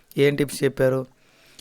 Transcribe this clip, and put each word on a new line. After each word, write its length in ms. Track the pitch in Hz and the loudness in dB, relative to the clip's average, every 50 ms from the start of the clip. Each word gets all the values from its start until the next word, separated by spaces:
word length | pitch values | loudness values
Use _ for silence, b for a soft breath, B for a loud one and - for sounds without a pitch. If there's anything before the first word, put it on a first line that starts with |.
| b b - | b b -2
ఏం 180 | 139 139 143 143 | 0 2 2 2
టిప్స్ 280 | 143 147 131 - - 139 | 0 -2 -4 -4 -2 -2
చెప్పారు? 420 | 135 135 - 135 131 131 131 127 - b b b b b b b b b b | -2 0 0 0 0 0 -2 -4 -8 b b b b b b b b b b